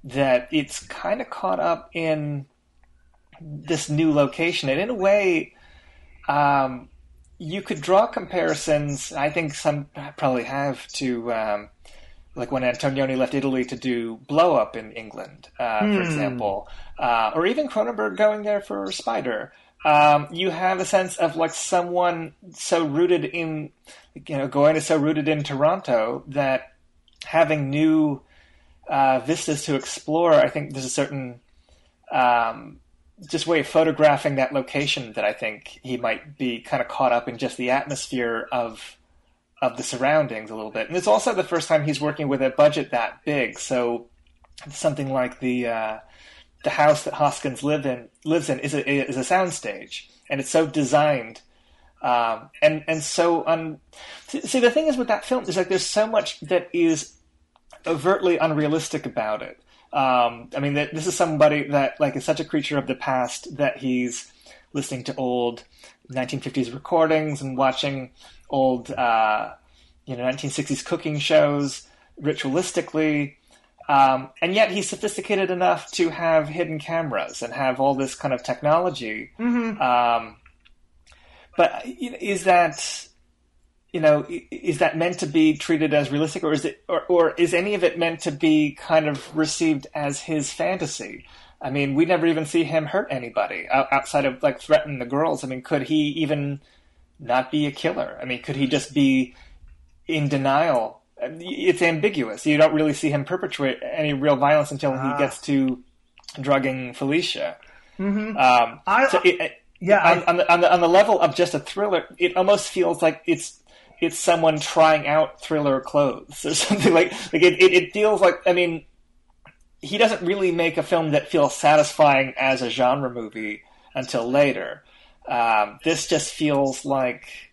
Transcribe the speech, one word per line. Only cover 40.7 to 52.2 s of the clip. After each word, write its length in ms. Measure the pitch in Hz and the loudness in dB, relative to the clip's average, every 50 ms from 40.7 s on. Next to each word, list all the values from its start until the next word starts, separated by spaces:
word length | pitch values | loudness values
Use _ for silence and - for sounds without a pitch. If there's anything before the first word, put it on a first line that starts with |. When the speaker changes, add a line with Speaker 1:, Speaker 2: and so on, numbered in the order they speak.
Speaker 1:
bit. 160 | 107 110 110 - | -6 -8 -6 -4
And 80 | 160 | -4
it's 100 | 180 175 | -2 2
also 260 | 208 208 220 - 247 | 2 2 4 2 0
the 120 | 220 190 180 | -2 -2 -4
first 240 | - 175 165 147 - | -2 -2 -4 0 0
time 160 | 165 151 147 | 0 0 2
he's 160 | 156 147 135 | 0 -4 -2
working 260 | 147 151 147 - 151 | -2 -4 -4 -4 -2
with 160 | 135 139 127 | -2 0 0
a 80 | 135 131 | 0 -2
budget 400 | 131 - 147 151 - 160 135 - | 4 6 4 4 4 2 -4 -2
that 340 | - 120 113 101 - _ _ | -2 -2 -2 -4 -8 _ _
big, 360 | 156 147 139 123 107 - - | -4 -2 -2 -2 -4 -6 -10
so 460 | - - 135 123 123 120 120 117 120 _ _ _ _ _ _ _ _ _ _ - - 143 | -8 -4 -2 0 0 0 -2 -4 -8 _ _ _ _ _ _ _ _ _ _ -20 -18 -16
something 420 | 143 - - 160 139 147 139 135 | -12 -4 -2 -2 -2 -2 -6 -4
like 260 | 135 131 127 123 123 - | -2 -2 -2 -4 -6 -6
the, 300 | 131 127 123 123 123 117 | -4 -4 -2 -2 -2 -4
uh, 300 | 113 113 110 110 110 110 - _ _ _ - - - - _ _ _ _ - | -4 -4 -4 -6 -6 -8 -14 _ _ _ -20 -20 -20 -20 _ _ _ _ -6
the 60 | 151 | -4
house 340 | - - 147 151 151 147 - | 0 4 4 4 4 2 0
that 100 | 151 - | -8 -4
Hoskins 480 | - 151 143 - - - 143 127 - | 0 0 0 0 -2 -6 -8 -6 -4
live 240 | 135 147 151 151 135 | -2 -2 -2 -2 -2
in, 220 | 139 127 123 117 - _ _ _ | -4 -6 -6 -10 -20 _ _ _
lives 240 | 156 160 170 147 - | -2 -2 0 0 -2
in 100 | 135 127 | -4 -4
is 160 | 131 143 151 | -4 -4 -4
a, 140 | 143 120 131 | -4 -2 0
is 280 | 143 139 131 - 131 | 0 -2 -2 -2 -4
a 40 | 131 | -6
soundstage, 840 | 127 - 180 185 190 175 151 - - 110 101 - - - - - - _ _ _ _ _ | -2 0 2 0 0 -2 -4 -8 -8 -10 -10 -10 -14 -14 -16 -16 -16 _ _ _ _ _
and 120 | 147 135 | -6 -6
it's 100 | 135 - | -6 0
so 160 | - 160 160 | 2 2 2
designed, 760 | 147 139 151 143 127 147 147 151 151 143 127 113 110 113 - _ _ _ _ _ _ _ _ _ _ _ _ | 2 0 -2 0 2 4 4 4 4 2 0 -4 -8 -16 -20 _ _ _ _ _ _ _ _ _ _ _ _
um, 480 | - 131 123 120 | -2 0 2 2